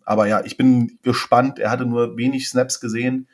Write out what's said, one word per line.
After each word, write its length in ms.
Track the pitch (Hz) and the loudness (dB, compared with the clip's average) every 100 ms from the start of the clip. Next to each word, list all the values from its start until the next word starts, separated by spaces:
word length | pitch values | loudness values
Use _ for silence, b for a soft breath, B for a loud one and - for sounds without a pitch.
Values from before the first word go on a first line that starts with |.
aber 240 | - 107 104 | -2 0 2
ja, 140 | 107 | 0
ich 140 | - - | -2 0
bin 420 | 131 123 117 - | 4 4 2 -2
gespannt. 560 | 127 120 - 120 131 - | -2 -2 2 2 2 0
Er 140 | 107 | -2
hatte 140 | 120 123 | -2 -2
nur 320 | 120 117 113 | -2 -2 -2
wenig 320 | 123 135 131 | -2 -2 -2
Snaps 320 | 127 127 - | -2 -2 -4
gesehen 480 | 120 113 127 131 131 | -6 -4 -4 -4 -8